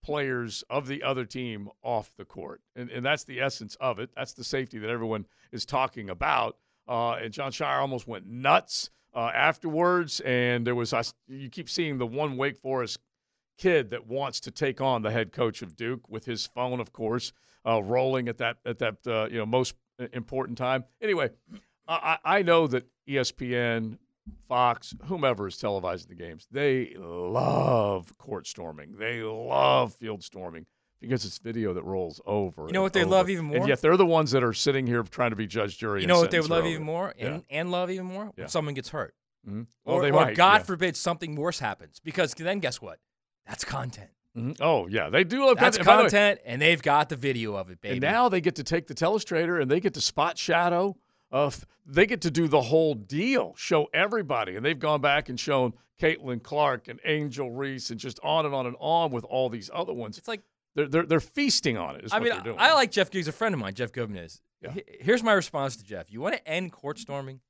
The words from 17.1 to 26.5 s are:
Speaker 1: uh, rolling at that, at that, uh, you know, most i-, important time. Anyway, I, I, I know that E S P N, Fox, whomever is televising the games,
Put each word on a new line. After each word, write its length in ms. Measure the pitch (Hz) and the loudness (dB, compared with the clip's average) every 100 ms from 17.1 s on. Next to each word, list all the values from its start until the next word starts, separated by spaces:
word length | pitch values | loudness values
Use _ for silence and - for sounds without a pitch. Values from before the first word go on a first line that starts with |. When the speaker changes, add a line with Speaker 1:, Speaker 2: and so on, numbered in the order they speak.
| 120 - _ _ _ 117 | -2 -4 _ _ _ 0
Speaker 1:
uh, 160 | 113 | 0
rolling 460 | 98 123 131 131 120 | 2 2 2 0 -2
at 100 | 113 | -4
that, 200 | 117 117 - | -4 -4 -8
at 120 | 113 | -4
that, 180 | 117 104 - | -4 -4 -2
uh, 180 | 113 107 | -2 0
you 80 | 117 | -2
know, 60 | 107 | 0
most 260 | 127 127 - _ _ | 2 0 -4 _ _
i-, 80 | 123 | -10
important 420 | 127 113 131 127 117 | -10 -8 -6 -6 -4
time. 260 | 127 131 123 _ | -2 -2 -4 _
Anyway, 300 | 220 180 131 - _ 208 _ _ - | -2 0 -2 -4 _ -20 _ _ -6
I, 320 | 160 156 160 | -4 -2 -2
I, 140 | 156 196 | 2 2
I 40 | |
know 240 | 180 170 160 | 6 6 6
that 180 | 127 123 _ - | 0 -4 _ -4
E 80 | 139 | -2
S 140 | 123 | -2
P 240 | - 127 123 | -4 -4 -2
N, 420 | 120 113 110 113 _ _ - - _ | 0 0 -4 -10 _ _ -20 -20 _
Fox, 440 | 123 123 117 - - 139 | 2 4 2 -6 -16 -8
whomever 420 | 180 139 110 101 | 0 0 0 -4
is 80 | - | -4
televising 520 | 110 98 90 87 82 | -2 -2 -2 -6 -8
the 60 | 90 | -16
games, 320 | 85 80 _ | -14 -14 _